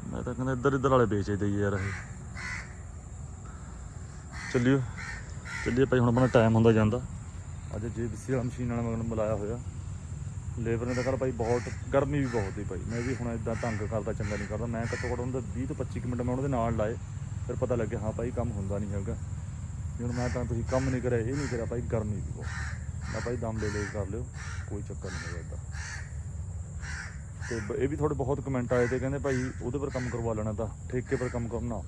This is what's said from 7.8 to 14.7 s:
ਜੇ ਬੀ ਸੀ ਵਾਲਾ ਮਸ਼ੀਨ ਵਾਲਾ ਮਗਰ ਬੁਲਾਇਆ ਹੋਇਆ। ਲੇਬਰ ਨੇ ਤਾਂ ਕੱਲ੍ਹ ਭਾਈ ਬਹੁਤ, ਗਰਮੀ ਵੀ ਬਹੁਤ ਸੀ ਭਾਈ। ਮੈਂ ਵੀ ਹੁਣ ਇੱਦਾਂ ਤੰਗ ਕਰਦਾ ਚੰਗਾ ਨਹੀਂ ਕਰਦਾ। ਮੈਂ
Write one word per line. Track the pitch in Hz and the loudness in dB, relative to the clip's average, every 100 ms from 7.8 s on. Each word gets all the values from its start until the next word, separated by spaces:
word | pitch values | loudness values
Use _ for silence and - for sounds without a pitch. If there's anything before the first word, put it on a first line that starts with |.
| 117 | -4
ਜੇ | 110 117 | -2 -4
ਬੀ | 107 | -4
ਸੀ | - | -2
ਵਾਲਾ | 131 | 0
ਮਸ਼ੀਨ | 120 120 123 | 0 -2 -2
ਵਾਲਾ | 120 | 0
ਮਗਰ | 117 113 | 0 0
ਬੁਲਾਇਆ | 113 110 107 107 | 0 0 2 2
ਹੋਇਆ। | 104 120 - - - - - - - - - - | 0 -4 -6 -8 -8 -8 -8 -8 -6 -6 -6 -4
ਲੇਬਰ | 117 113 120 | 0 0 0
ਨੇ | |
ਤਾਂ | 123 | 0
ਕੱਲ੍ਹ | 123 131 | 2 2
ਭਾਈ | 131 | 2
ਬਹੁਤ, | 117 113 123 104 - - | 2 2 2 2 -6 2
ਗਰਮੀ | 139 139 143 | 4 4 2
ਵੀ | 131 | 2
ਬਹੁਤ | 117 98 95 | 2 0 -2
ਸੀ | |
ਭਾਈ। | 98 92 95 | -4 -4 -2
ਮੈਂ | 117 | -2
ਵੀ | 120 123 | 0 -2
ਹੁਣ | 120 | -2
ਇੱਦਾਂ | 117 113 113 | -2 -2 0
ਤੰਗ | 120 107 104 | 0 0 0
ਕਰਦਾ | 110 104 | 0 0
ਚੰਗਾ | 104 104 104 | -2 -2 -2
ਨਹੀਂ | 101 | -2
ਕਰਦਾ। | 104 | -2
ਮੈਂ | 117 | -2